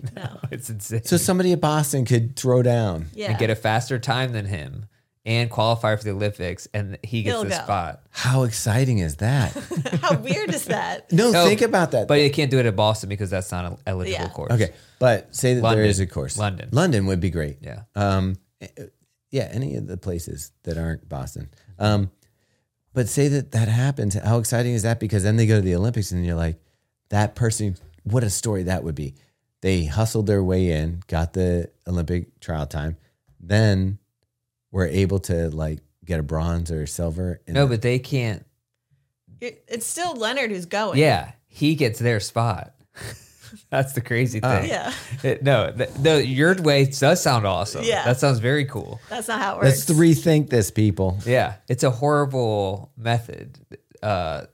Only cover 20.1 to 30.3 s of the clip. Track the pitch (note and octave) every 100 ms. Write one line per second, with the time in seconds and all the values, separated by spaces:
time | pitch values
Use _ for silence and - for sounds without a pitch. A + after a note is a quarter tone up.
20.1 | E2+ - D2 - _ - D#2+ E2 D#2+ -
21.1 | C#2+ C2 - C#2+ _ _ F2+ G#2 G#2 F#2+
22.1 | _ _ _ _ _ _ _ _ B2 A2+
23.1 | - C#3+ C#3+ C3 A#2 G#2+ A#2 C3 C3+ G2+
24.1 | G2 G2+ A#2 A2+ A#2 A#2+ A#2+ G#2+ A#2 G#2+
25.1 | G#2+ F#2+ A2 A2 A2 F#2 F2 G#2+ A#2+ F#2+
26.1 | F2+ F2 E2+ E2 D#2+ _ _ _ _ -
27.1 | G#2 G#2 - A#2 - G#2+ F2+ - _ -
28.1 | A#2+ A2 - A#2 G2+ F2+ F#2 D2+ D2 C#2+
29.1 | - _ _ _ _ F#2+ F#2 D#2+ D2 A2
30.1 | A2+ G#2